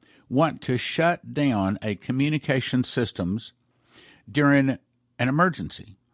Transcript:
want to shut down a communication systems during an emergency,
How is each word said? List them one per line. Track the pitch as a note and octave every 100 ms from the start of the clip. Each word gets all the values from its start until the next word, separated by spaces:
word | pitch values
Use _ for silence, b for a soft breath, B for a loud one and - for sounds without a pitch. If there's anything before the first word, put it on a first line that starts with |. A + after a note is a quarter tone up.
| b b b
want | B2+ D#3+ -
to | - B2
shut | - - E3+ F3 -
down | B2 C#3+ G#2+ F#2+ G#2
a | G#2+ G2+
communication | - C3 D3 D3+ - C3+ - B2+
systems | B2 - A2+ - F2 G#2+ - - _ b b b b b -
during | B2 C#3+ C#3 C3+ B2+ _ _ _ -
an | B2
emergency, | D3 F3+ - D#2 - - - _